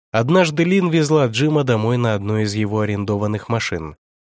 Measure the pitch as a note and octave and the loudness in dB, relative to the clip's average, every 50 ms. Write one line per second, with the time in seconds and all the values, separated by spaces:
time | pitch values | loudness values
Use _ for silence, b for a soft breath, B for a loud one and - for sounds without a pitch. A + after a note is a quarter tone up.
0 | _ _ - A2+ A#2 C3+ F3 F#3 F3 D#3 D3 D#3+ E3+ F3+ F#3+ G3 F3+ E3+ D#3+ D#3+ | _ _ -2 0 2 4 4 4 4 2 2 0 0 2 2 2 2 2 2 2
1 | D3+ C#3+ D#3 D3+ C3+ A2+ A2 A#2+ D3 D3+ D#3 D3 C#3 B2+ A#2 G#2+ G#2+ A#2 B2 A#2+ | 2 2 2 2 2 2 0 0 0 2 2 0 2 2 0 0 2 0 0 0
2 | A#2+ A2+ G#2+ G2 G2 G#2 G#2+ G#2+ G#2+ G#2 G2+ A2 G#2+ G2+ G#2+ G#2+ G#2+ G#2 G#2 G2+ | 0 0 0 -2 -2 -2 -2 0 -2 -2 -2 -2 -2 -2 -2 -2 -2 -2 -2 -4
3 | G2+ G#2+ G#2 G2+ G#2+ G#2 G#2+ G#2 - - A#2 A2+ - - F#2+ E2 D#2+ D2+ D2 _ | -2 -2 -2 -2 -2 -4 -4 -6 -4 -4 -4 -4 -4 -4 -6 -8 -8 -10 -14 _
4 | _ _ _ _ | _ _ _ _